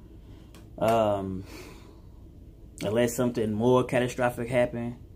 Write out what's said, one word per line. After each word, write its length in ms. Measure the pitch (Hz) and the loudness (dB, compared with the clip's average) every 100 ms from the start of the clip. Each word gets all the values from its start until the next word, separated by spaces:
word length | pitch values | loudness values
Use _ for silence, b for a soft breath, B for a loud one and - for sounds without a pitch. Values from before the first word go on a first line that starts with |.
| B B B B B B - - | B B B B B B -18 0
um, 680 | 110 165 107 101 95 95 95 B B B B B B B - - - - - - | 2 4 4 0 -2 -6 -10 B B B B B B B -20 -20 -20 -20 -20 -8
unless 320 | 98 110 120 127 | -2 2 2 2
something 360 | 123 120 110 | 0 0 -2
more 320 | 104 120 127 | 2 6 6
catastrophic 680 | 123 127 123 127 123 120 117 | 4 0 0 0 -2 -2 0
happen, 480 | 127 120 117 120 120 - | 2 2 0 -8 -10 -14